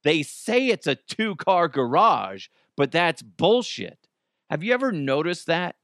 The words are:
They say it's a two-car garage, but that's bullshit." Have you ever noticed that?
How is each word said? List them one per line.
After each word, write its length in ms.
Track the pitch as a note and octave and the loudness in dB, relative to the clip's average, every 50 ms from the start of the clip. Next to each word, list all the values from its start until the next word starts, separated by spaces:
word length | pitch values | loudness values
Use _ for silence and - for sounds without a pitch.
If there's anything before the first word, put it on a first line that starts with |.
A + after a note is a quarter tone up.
| _ | _
They 180 | D3 D#3+ F3 | 2 0 0
say 460 | D3+ - - - - - A3+ B3 C4+ | -2 -6 -12 -12 -4 0 0 2 2
it's 180 | B3+ G#3+ - - | 2 -2 -2 -2
a 80 | D#3+ C3+ | -4 -4
two-car 760 | - _ - - - A3 A3 F#3+ - - G3 F#3+ F3 F3 D#3+ | -4 _ -12 -4 -4 -2 -4 -4 -4 0 2 2 2 2 0
garage, 800 | C3 C#3 B2+ A#2 C3 E3+ G#3+ A3+ E3 A2+ G2 F#2+ G2 G2 - - _ _ _ _ _ | 0 -2 0 2 4 4 4 4 4 2 -2 -8 -10 -14 -16 -20 _ _ _ _ _
but 140 | - C#3+ B2+ | -2 -2 2
that's 320 | - E3 F3 E3+ D#3+ - A#2+ | 2 2 2 2 0 -4 -12
bullshit." 760 | G#2+ F#2 - D3 F#3 A3+ B3 A3+ - - - G2 E2 - _ _ _ _ _ _ _ _ _ _ _ | -20 _ 2 4 4 4 4 0 -4 -10 -10 -10 -12 -14 _ _ _ _ _ _ _ _ _ _ _
Have 120 | D#3 D#3 E3+ | -6 -4 0
you 120 | A3+ B3 | -2 0
ever 160 | B3 C4+ C4 | 0 0 -2
noticed 560 | G#3 D#3 C#3 C3+ C3+ D3 D#3 E3+ F3 - - | -2 -2 -2 0 0 0 0 -2 -6 -6 -2
that? 300 | - E3 E3+ F3+ E3+ - _ | -2 -2 -2 -2 -6 -8 _